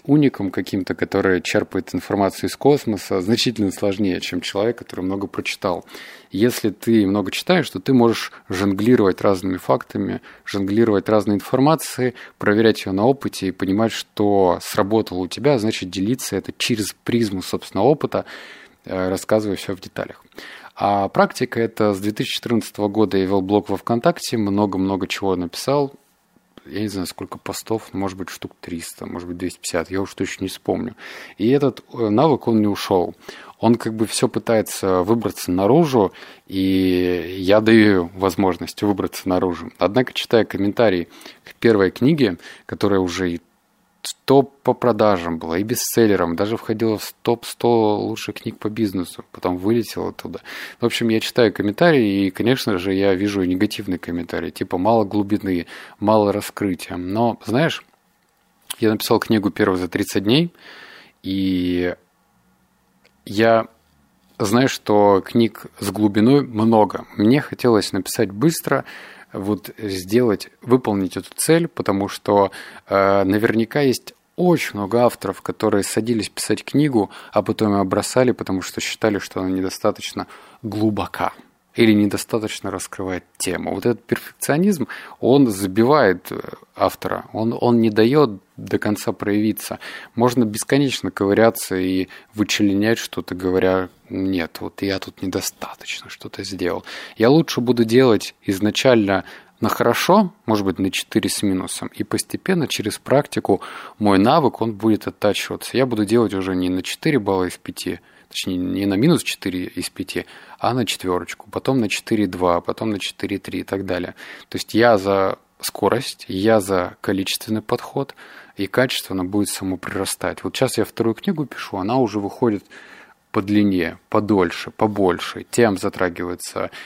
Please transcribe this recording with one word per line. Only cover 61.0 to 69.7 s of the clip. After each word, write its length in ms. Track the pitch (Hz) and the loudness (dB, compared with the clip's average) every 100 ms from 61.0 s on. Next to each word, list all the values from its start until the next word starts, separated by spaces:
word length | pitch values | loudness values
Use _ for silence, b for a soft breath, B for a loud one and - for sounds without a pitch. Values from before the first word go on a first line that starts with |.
| B _ | B _
и 720 | 92 98 95 92 90 90 90 87 _ _ _ _ _ _ _ _ _ _ _ _ | -6 -2 0 0 0 -2 -2 -4 _ _ _ _ _ _ _ _ _ _ _ _
я 440 | - 104 113 113 110 _ _ _ _ _ _ - | -8 2 4 4 2 _ _ _ _ _ _ -6
знаю, 300 | 110 117 135 | 0 2 2
что 540 | - - 104 101 98 | 0 0 4 6 4
книг 420 | - 117 113 - - - | 2 0 0 -2 -20 -10
с 120 | 98 | -8
глубиной 520 | 95 107 101 110 143 | 0 0 4 4 4
много. 640 | 127 107 113 113 101 - - - | 2 0 4 6 4 0 -10 0
Мне 240 | 104 143 | 2 2
хотелось 520 | 131 - 123 107 - | 0 -2 2 2 2
написать 380 | 98 - - 104 | -4 -6 -2 -2
быстро, 540 | 98 151 160 - 135 - B B B B | 0 0 0 -4 -6 -6 B B B B
вот 380 | - 98 104 - | -10 -4 -4 -6